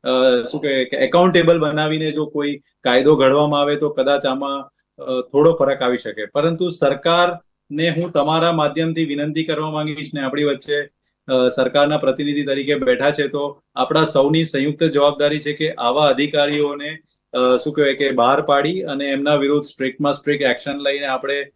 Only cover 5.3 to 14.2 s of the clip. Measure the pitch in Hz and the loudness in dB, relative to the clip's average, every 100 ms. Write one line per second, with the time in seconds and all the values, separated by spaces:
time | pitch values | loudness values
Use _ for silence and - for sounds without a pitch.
5.3 | 143 156 165 139 135 127 123 113 110 104 | 4 4 4 0 2 0 -2 -6 -10 -6
6.3 | 147 160 165 180 170 139 139 175 170 180 | -2 0 0 -4 0 -2 0 0 2 2
7.3 | 175 _ _ _ 143 165 156 175 160 143 | -2 _ _ _ -4 -2 -2 -2 0 2
8.3 | 160 170 165 147 143 165 165 156 143 151 | 2 2 0 0 0 -2 -2 -4 -4 -4
9.3 | 156 160 151 156 151 151 147 151 147 135 | -4 -4 -4 -4 -6 -6 -8 -10 -6 -6
10.3 | 143 147 139 - 147 143 _ _ _ - | -2 -2 -2 -4 -6 -6 _ _ _ -2
11.3 | 131 127 131 127 143 147 151 135 131 147 | 0 2 0 0 2 2 2 0 -2 -4
12.3 | 147 139 135 135 143 131 123 139 147 143 | -4 -2 -4 -2 0 0 2 0 0 -4
13.3 | 143 143 - _ - 151 156 156 139 | -4 -8 -10 _ -4 0 0 2 2